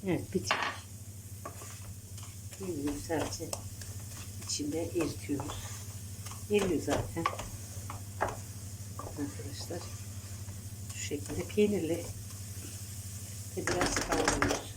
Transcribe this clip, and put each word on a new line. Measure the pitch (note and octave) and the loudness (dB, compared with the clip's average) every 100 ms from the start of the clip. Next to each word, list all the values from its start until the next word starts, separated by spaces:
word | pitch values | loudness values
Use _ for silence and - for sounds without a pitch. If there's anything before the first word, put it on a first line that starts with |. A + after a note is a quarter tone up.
| G3 | 4
Evet, | E3 - | 2 4
bitti. | F#3 - - - - - - - - - - - - - - - - - - - - - - | 2 4 4 2 -2 -8 -10 -10 -10 -10 -8 -8 -8 -8 -8 -8 -8 -10 -10 -10 -8 -10 -6
Peyniri | F#3+ D#3 D3 | -2 0 0
güzelce | D3 - D#3+ C#3+ - D3+ - - - - - - - - - - | 0 2 2 2 0 -2 -4 -6 -6 -6 -6 -6 -8 -6 -6 -4
içinde | - D3 D#3 | 0 2 2
eritiyoruz. | E3+ F3+ D3 A#2 - C#3+ - - - - - - - - - - - | 2 2 2 0 0 0 0 -2 -4 -6 -6 -6 -6 -6 -6 -6 4
Eriyor | G#3 G3 D3+ | 6 8 4
zaten. | - C#3 - - E3 - - - - - - - - - - - - - - - - - | 4 4 2 2 2 2 -4 -4 -6 -6 -6 -6 -6 0 0 0 -6 -6 -6 -6 -6 -6
Arkadaşlar. | - - C#3+ - - - - F3 - - - - - - - - - - - | -6 -2 -4 -2 -4 -4 -4 -4 -4 -6 -6 -6 -6 -6 -6 -6 -8 -8 -8
Şu | - | -4
şekilde | - D3 - D3 | -2 -2 -2 -2
peynirle | - - G#3 G3+ D#3+ E3+ - - - - - - - - - - - - - - - F#3+ | 2 8 8 8 4 2 0 -4 -6 -6 -6 -6 -6 -6 -6 -6 -6 -6 -6 -6 -4 0
de | - | 2
biraz | F3+ F3+ - | 4 4 4
kavruluyoruz. | - D3 D#3+ D3 D3 C#3+ - | 4 6 6 6 4 4 -2